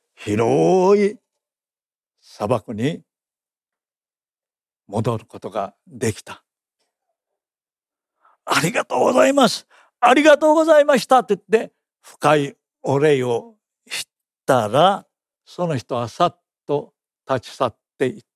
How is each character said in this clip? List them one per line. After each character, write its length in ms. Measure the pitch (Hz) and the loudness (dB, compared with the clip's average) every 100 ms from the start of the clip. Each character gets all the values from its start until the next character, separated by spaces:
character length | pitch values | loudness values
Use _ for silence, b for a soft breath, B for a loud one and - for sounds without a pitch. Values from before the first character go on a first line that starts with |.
| _ | _
広 880 | _ 101 104 117 143 165 185 185 208 | _ -6 -2 0 0 2 2 2 2
い 160 | 202 - _ _ _ _ _ _ _ _ _ _ | 0 -4 _ _ _ _ _ _ _ _ _ _
砂 280 | _ - 107 | _ -10 -4
漠 260 | 120 - | -4 -6
に 280 | 104 135 170 _ _ _ _ _ _ _ _ _ _ _ _ _ _ _ _ _ _ - | -8 -6 -8 _ _ _ _ _ _ _ _ _ _ _ _ _ _ _ _ _ _ -10
戻 320 | 107 113 113 | -6 -4 -6
る 80 | - | -10
こ 140 | 104 | -18
と 100 | 107 | -12
が 240 | 104 98 - _ | -8 -8 -12 _
で 260 | 127 113 | -8 -6
き 100 | - | -6
た。 220 | - - _ _ _ _ _ _ _ _ _ _ _ _ _ _ _ _ _ _ _ _ | -12 -20 _ _ _ _ _ _ _ _ _ _ _ _ _ _ _ _ _ _ _ _
「あ 160 | - - | -6 -2
り 120 | 233 | -2
が 140 | 254 - | -4 -4
と 100 | 254 | -2
う 40 | |
ご 120 | 247 | 0
ざ 160 | 254 262 | 2 2
い 60 | |
ま 140 | 277 240 | 4 2
す。 180 | - - b b _ | 0 -14 b b _
あ 140 | 240 | 2
り 80 | 262 | 4
が 160 | 302 285 | 6 4
と 140 | 311 | 4
う 20 | |
ご 100 | 311 | 4
ざ 160 | 320 302 | 4 4
い 40 | |
ま 140 | 294 269 | 4 2
し 80 | - | 2
た」 140 | 262 | 2
っ 60 | - | 2
て 100 | 196 | -4
言 260 | - 214 | -2 -4
っ 60 | 214 | -4
て、 60 | _ _ _ | _ _ _
深 360 | - - 147 151 | -20 -4 0 0
い 200 | 139 - _ _ | -2 -10 _ _
お 160 | - 139 | -4 0
礼 240 | 151 139 | 2 2
を 320 | 123 117 233 _ _ _ _ | 0 -4 -8 _ _ _ _
し 220 | - - _ _ _ - | -14 -14 _ _ _ -2
た 220 | 127 107 | 0 0
ら、 380 | 127 185 190 - _ _ _ | 2 2 0 -8 _ _ _
そ 220 | _ - 175 | _ -8 -6
の 100 | 135 | -6
人 180 | - | -8
は 140 | 123 120 | -8 -8
さ 180 | - 170 | -2 -2
っ 140 | - _ _ - | -4 _ _ -6
と 280 | 147 - _ _ _ - | -6 -6 _ _ _ -8
立 220 | 135 - | -8 -8
ち 40 | |
去 120 | - 127 | -6 -6
っ 100 | - _ - | -6 _ -6
て 100 | 131 | -6
い 140 | 110 | -6
っ 20 | - | -18